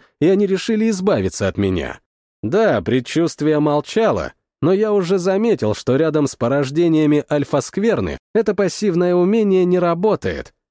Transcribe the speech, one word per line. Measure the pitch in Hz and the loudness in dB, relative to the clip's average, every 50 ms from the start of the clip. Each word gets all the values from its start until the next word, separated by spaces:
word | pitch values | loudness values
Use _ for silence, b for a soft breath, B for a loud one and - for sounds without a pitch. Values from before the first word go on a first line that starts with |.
| b b b b | b b b b
и | 147 | 2
они | 170 196 196 208 185 | 2 2 2 2 0
решили | 190 185 - - 226 214 220 226 | 0 -2 -2 -2 -2 0 0 0
избавиться | 220 185 185 208 185 117 92 92 - - 104 | 0 0 0 0 0 0 0 -2 -2 -2 -4
от | 95 90 - | -4 -2 0
меня. | 101 95 92 87 69 62 62 - _ _ _ _ _ _ _ _ - | -2 0 0 -2 -4 -6 -10 -14 _ _ _ _ _ _ _ _ -8
Да, | 107 143 208 226 202 143 107 82 | -4 0 0 2 2 0 0 0
предчувствие | - 113 131 123 - - 156 170 151 - - 147 151 156 147 | 0 -2 -2 -2 -2 -2 0 0 0 -2 -2 -2 0 2 2
молчало, | 147 156 147 147 143 - - 220 226 202 131 92 71 - - _ _ _ _ _ - | 2 2 0 0 -2 -2 -2 0 0 0 0 0 -4 -6 -8 _ _ _ _ _ 0
но | 156 190 | 0 2
я | 196 214 214 208 | 2 0 0 0
уже | 202 185 160 196 190 | 0 0 0 -2 0
заметил, | 170 190 190 196 220 233 208 143 - 107 104 | 0 0 0 0 0 0 0 0 0 -2 -2
что | - - - 123 | -2 -2 -2 0
рядом | 135 160 160 151 156 147 | 0 0 0 2 0 0
с | 127 - | 0 -2
порождениями | - 117 117 135 143 143 131 139 156 175 170 160 156 156 147 147 147 147 - | -2 -2 0 0 0 -2 -2 -2 0 0 2 2 2 2 2 2 0 0 0
Альфа-Скверны | 151 147 139 - - 143 - - - 190 202 233 202 135 98 82 69 - - _ _ | -2 -2 -2 -2 -2 -2 -2 -2 -4 -2 0 0 0 0 -2 -4 -6 -8 -12 _ _
это | 220 226 - 208 | -2 0 0 0
пассивное | 196 202 180 - - 214 208 165 170 180 180 180 | 0 0 -2 -2 -2 -2 0 0 2 2 2 2
умение | 180 175 185 208 226 214 202 190 185 180 | 2 2 2 2 2 2 2 2 2 4
не | 175 180 180 | 2 2 2
работает | 175 175 170 170 185 214 196 - - 95 82 69 - - _ _ _ _ | 2 0 0 0 0 0 0 0 -2 -4 -6 -6 -10 -14 _ _ _ _